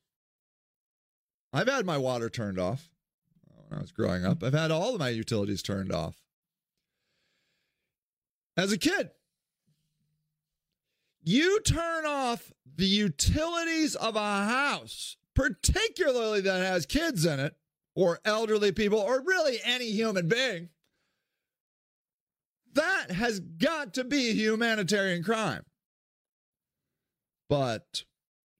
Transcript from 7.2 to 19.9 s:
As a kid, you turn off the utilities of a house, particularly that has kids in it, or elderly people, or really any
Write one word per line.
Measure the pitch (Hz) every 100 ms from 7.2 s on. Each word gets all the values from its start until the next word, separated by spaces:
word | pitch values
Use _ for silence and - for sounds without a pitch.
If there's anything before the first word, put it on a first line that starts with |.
| _ _ _ _ _ _ _ _ _ _ _ _ _ -
As | 196
a | 208
kid, | 302 381 196 _ _ _ _ _ _ _ _ _ _ _ _ _ _ _ _ _ _ _ _ _
you | 156 233 349 415
turn | - 320 339 330 302
off | 285 254 233 - - 127 151
the | 196
utilities | 202 208 - - 302 330 339 330 320 302
of | - 226 214
a |
house, | 208 202 202 254 285 190 113 - - - _ -
particularly | 277 196 - 381 440 - 320 247 220 208
that | 190 185 185
has | 180 143
kids | 285 330 220
in | 165 139
it, | 147 - _ _ _
or | - 180 170 214
elderly | 214 220 214 202
people, | 185 208 214
or | 202 262
really | 294 370 311 226
any | 214 247 240